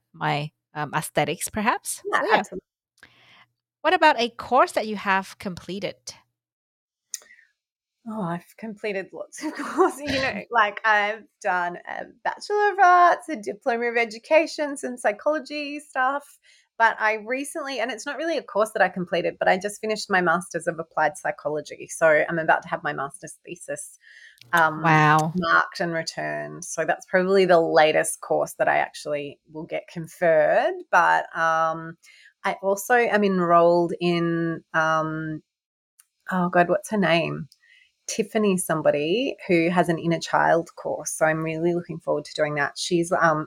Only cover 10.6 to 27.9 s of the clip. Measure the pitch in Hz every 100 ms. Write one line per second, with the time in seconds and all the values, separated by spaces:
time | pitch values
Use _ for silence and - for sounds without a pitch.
10.6 | 202 196 220 208 208 220 - _ 202 180
11.6 | 175 175 - - - _ - - - 415
12.6 | 415 381 359 359 349 - - 240 202 202
13.6 | 269 233 240 233 233 226 - 311 311 -
14.6 | 294 277 254 247 233 208 294 302 302 294
15.6 | 285 294 294 269 254 285 - _ _ _
16.6 | _ - 226 - 214 220 214 254 285 330
17.6 | 277 262 233 233 285 269 330 294 - 202
18.6 | 214 - 185 185 180 175 170 - 180 185
19.6 | 202 - 214 214 - 190 175 170 180 175
20.6 | 170 160 165 - 156 151 - - 147 151
21.6 | 147 127 - - 160 151 - 165 160 165
22.6 | - 165 151 147 139 - 151 - - 175
23.6 | - 147 - - - - - - - 175
24.6 | 160 156 160 156 151 156 160 180 165 165
25.6 | - - 170 165 175 - 151 151 151 151
26.6 | - - 156 151 - 185 185 196 180 175
27.6 | 165 160 156